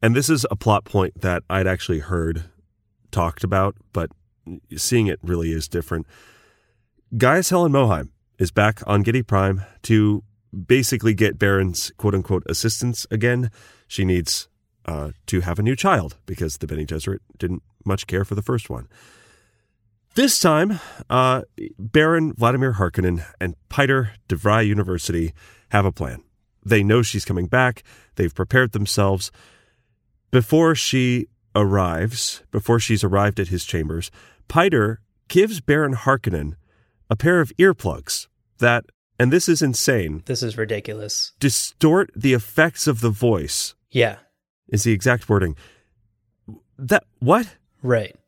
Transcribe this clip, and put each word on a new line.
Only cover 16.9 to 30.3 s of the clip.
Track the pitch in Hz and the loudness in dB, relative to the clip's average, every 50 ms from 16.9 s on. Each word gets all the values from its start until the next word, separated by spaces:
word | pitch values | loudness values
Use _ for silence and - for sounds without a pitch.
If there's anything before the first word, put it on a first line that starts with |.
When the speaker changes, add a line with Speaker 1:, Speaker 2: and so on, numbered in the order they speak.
| 80 78 - - 98 - _ _ - - | -8 -8 -6 -6 -8 -8 _ _ -14 -8
Speaker 1:
didn't | - 87 90 85 _ _ _ _ _ | -6 -6 -6 -6 _ _ _ _ _
much | 104 98 101 - - | -4 -4 -4 -6 -4
care | - 95 98 | -4 -4 -4
for | - 104 | -2 -4
the | 101 | -6
first | 104 - 127 120 - - | -4 -4 -4 -4 -4 -8
one. | - 62 62 - _ - - - - _ _ _ _ _ _ _ _ _ _ _ _ _ _ _ _ _ _ _ _ | -12 -14 -14 -16 _ -20 -20 -20 -20 _ _ _ _ _ _ _ _ _ _ _ _ _ _ _ _ _ _ _ _
This | - 262 277 - - | 0 2 2 2 2
time, | - 180 156 151 170 202 214 165 - - - - - _ | 2 4 4 4 2 0 -2 -4 -8 -14 -20 -20 -8 _
uh, | 120 127 127 127 127 131 - - _ - 107 - - _ | 0 2 2 2 0 -2 -4 -8 _ -14 -14 -14 -14 _
Baron | 101 110 - 151 151 160 165 165 160 156 - | -14 0 2 4 4 4 4 2 0 -2 -2
Vladimir | - 117 117 127 135 131 135 120 | 2 2 2 2 2 0 0 0
Harkonnen | 98 98 87 - - 92 90 87 85 78 - - _ | 0 0 0 0 0 0 0 0 -2 -6 -10 -10 _
and | 95 92 - _ _ _ | -6 -6 -6 _ _ _
Piter | - - 139 131 135 135 127 104 104 - _ _ | -2 0 2 2 2 0 0 -4 -6 -10 _ _
DeVry | 98 78 - 104 104 113 113 104 | -6 -2 0 2 2 4 2 2
University | 104 104 101 90 90 87 - - 85 85 82 80 76 - - - - _ _ _ | 2 0 0 -2 -4 -6 -4 -4 -2 -2 -2 -4 -6 -10 -20 -20 -20 _ _ _
have | - 104 98 | 0 2 2
a | 98 | 2
plan. | 80 - 90 65 60 62 - _ _ _ _ _ _ _ _ | 0 -2 -8 -8 -8 -12 -18 _ _ _ _ _ _ _ _
They | 101 113 107 101 | 2 2 2 4
know | 101 107 120 | 4 4 4
she's | 120 107 - 101 - | 2 2 -2 -6 -4
coming | - 98 90 87 87 | -4 -4 -4 -2 0
back. | - 123 127 127 117 - - _ - - _ _ _ | 0 2 2 0 0 -4 -14 _ -20 -20 _ _ _
They've | - 101 85 - | -4 -4 -4 -2
prepared | - 95 - - 127 127 117 - | -4 -6 0 2 2 2 2 0
themselves. | 107 104 101 - - 101 98 98 92 92 - _ - - _ _ _ _ _ _ _ _ _ _ _ _ _ _ _ _ _ | -4 -4 -2 0 2 2 2 2 0 -4 -8 _ -18 -20 _ _ _ _ _ _ _ _ _ _ _ _ _ _ _ _ _